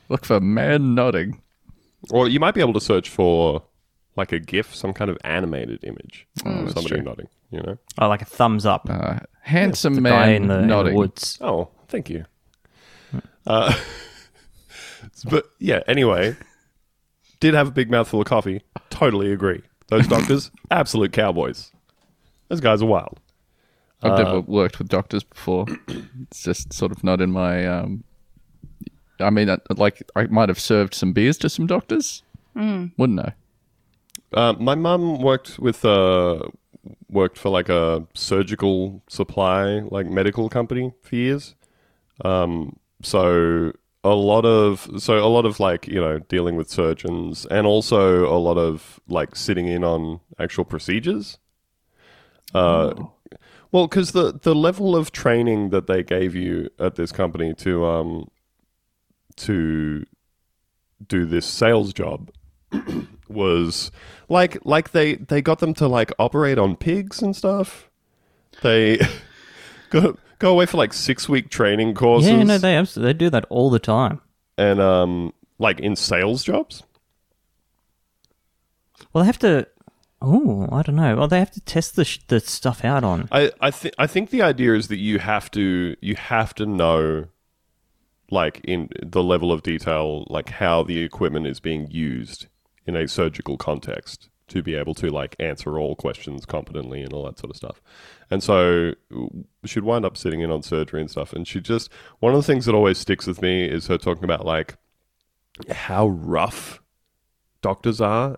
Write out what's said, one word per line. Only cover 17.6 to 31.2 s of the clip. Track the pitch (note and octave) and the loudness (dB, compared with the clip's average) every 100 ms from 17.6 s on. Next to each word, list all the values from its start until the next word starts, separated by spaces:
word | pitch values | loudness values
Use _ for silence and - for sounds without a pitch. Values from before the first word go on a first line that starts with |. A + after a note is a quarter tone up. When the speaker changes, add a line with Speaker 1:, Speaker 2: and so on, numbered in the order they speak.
| C#3 | 2
Speaker 2:
a | |
big | C3+ A#2+ | 0 0
mouthful | A#2+ A2+ G#2+ | 2 2 0
of | G#2 | 0
coffee. | A#2 G2+ F#2+ - - - | 0 0 -6 -10 -20 -12
Totally | - D3 G2+ G2 | 0 2 2 0
agree. | G2+ G2 F2 - _ - | 0 0 -2 -8 _ 0
Those | A2 - | 2 4
doctors, | A#2 G#2+ C#3 - _ | 2 2 0 -2 _
<laughs> | - | -2
absolute | F3 C#3+ A2+ G2+ | -2 0 0 0
cowboys. | - G#2 E2+ C2 B1+ - _ _ _ _ _ _ _ - | 0 0 0 -4 -6 -16 _ _ _ _ _ _ _ -8
Those | F3 | 0
guys | B2 G#2+ | 2 4
are | A2 | 4
wild. | F#2+ - - _ _ _ _ _ _ _ _ | 2 0 -12 _ _ _ _ _ _ _ _
Speaker 1:
I've | - | 2
Speaker 2:
Uh, | G2 | 4
Speaker 1:
never | F#2+ F#2 | 4 0
worked | - G2+ F2 - | 0 2 0 -2
with | F#2 | -4
doctors | G#2+ - G2+ | -2 -2 -4
before. | - - - F2+ G#2 - - | -6 -8 -4 -2 -2 -8 -12
<clears throat> | - - B2+ C3 | -14 -14 -16 -18
It's | - | -10
just | F2 F2+ - | -6 -6 -6
sort | - F#2+ | -6 -6
of | G2 | -2
not | F#2 F#2 | 0 2
in | F#2 | 0
my, | F#2 F2+ F2+ F2+ | 0 0 -2 -2
um, | F2+ G2 G2 - _ _ _ _ _ - - - - _ - | -4 -4 -8 -12 _ _ _ _ _ -20 -20 -20 -20 _ -4
I | G2 | 2
mean, | G#2+ G#2 | 4 4
I, | F#2 - F#2+ | 0 -2 0
like, | G#2 - - G2 | 0 0 -6 -4
I | A2+ | 0
might | A2 G#2 | 4 2
have | F#2 | 2
served | - G#2+ G2 - | 2 2 2 0
some | F#2 | -2
beers | G#2 | 2